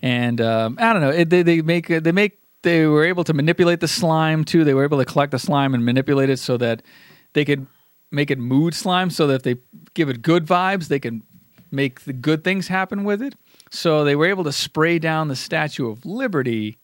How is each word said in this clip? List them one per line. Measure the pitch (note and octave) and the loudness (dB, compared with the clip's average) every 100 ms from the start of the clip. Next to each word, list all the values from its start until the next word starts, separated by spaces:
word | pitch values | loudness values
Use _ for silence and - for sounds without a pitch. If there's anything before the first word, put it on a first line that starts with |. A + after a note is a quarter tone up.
And, | B2+ B2 A#2+ A#2 | -2 0 0 0
um, | A2+ A2+ A2+ C3+ | 0 0 -2 0
I | A3+ | 0
don't | G#3 | 2
know. | C#3 | 2
It, | E3+ D#3+ | 2 2
they, | F3+ | 4
they | E3+ E3 | 4 2
make, | D#3 E3+ E3 | 2 -2 0
they | E3 E3 | 0 2
make, | F#3 G#3 - _ _ | 2 0 -4 _ _
they | E3+ E3 D#3 | 0 4 4
were | D3+ | 4
able | E3 F3+ | 2 0
to | D#3+ | 0
manipulate | D#3 D3+ F#3 F3 E3+ | 0 2 4 2 2
the | D#3+ | 0
slime | - E3+ D#3+ D#3+ D#3 | 0 0 2 2 0
too. | D3+ E3+ | 2 2
They | D3 | 4
were | C3+ | 4
able | C#3+ C#3+ | 2 2
to | |
collect | B2 C#3+ C#3+ | 0 0 0
the | B2+ | -2
slime | - C#3+ C#3 | -2 0 2
and | B2+ | 0
manipulate | A#2 B2+ C3+ C#3 C3+ | 0 0 2 2 2
it | C3 | 0
so | - A#2+ | -2 -2
that | A#2 A2+ - - - - _ | -2 -4 -8 -20 -20 -20 _
they | D3 | -2
could | C#3+ C#3 C3+ _ _ _ - | 0 -2 -4 _ _ _ -8
make | C#3+ D3 | -4 -2
it | C3 | -2
mood | A#2+ C3+ E3+ | 0 2 2
slime, | D#3+ F#3 F3+ F#3 | -2 -2 0 0
so | - D3 | 0 0
that | |
if | C3 | 0
they | C3 B2 _ - _ | -2 -6 _ -20 _
give | - C#3+ | -4 -4
it | A#2+ | -2
good | D#3+ E3+ D#3 | 0 0 2
vibes, | F3 F#3 G3 D3 | 0 0 -2 -4
they | C#3+ | -4
can | A#2 A2+ - _ _ _ - | -4 -10 -14 _ _ _ -10
make | C#3 C#3 - | -4 -4 -6
the | C#3+ | -12
good | C3 D3 D#3 | -6 -2 -2
things | F#3 F#3+ F3+ | -2 -4 -2
happen | F#3+ F#3 G3+ | -4 -4 -4
with | G3+ G3+ | -4 -4
it. | C4+ - _ _ - | -6 -12 _ _ -18
So | - E3+ D3+ | -4 0 2
they | D3 C#3+ | 2 2
were | F3 | 2
able | F#3+ | 0
to | D3+ | -4
spray | - - D#3 E3 E3+ | -6 -4 0 0 0
down | D#3+ D#3 D#3 | 0 -2 -4
the | C3 | -6
Statue | - D#3+ D3+ - A#2 | -6 -4 -4 -6 -8
of | G#2+ | -8
Liberty | D#3+ A3+ C4 D#3 B2 A2+ G#2+ - | -10 -6 -4 -2 -2 -4 -6 -8